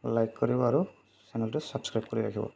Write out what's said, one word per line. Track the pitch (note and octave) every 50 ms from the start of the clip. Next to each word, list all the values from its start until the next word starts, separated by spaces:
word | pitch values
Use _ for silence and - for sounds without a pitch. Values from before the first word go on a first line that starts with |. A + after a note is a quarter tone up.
| -
লাইক | B2 A#2 A#2 A2+ A2+ - -
কৰিব | A#2+ A#2+ B2 B2+ B2+ A#2+
আৰু | A#2+ D3+ F#3+ - - _ _ _ _ _ - -
চেনেলটো | - A#2 A2+ A2 A2 D3+ - -
ছাবস্ক্ৰাইব | - - - - - A2+ G#2+ -
কৰি | - A2+ A2
ৰাখিব। | G#2+ G2+ G#2+ G#2+ - -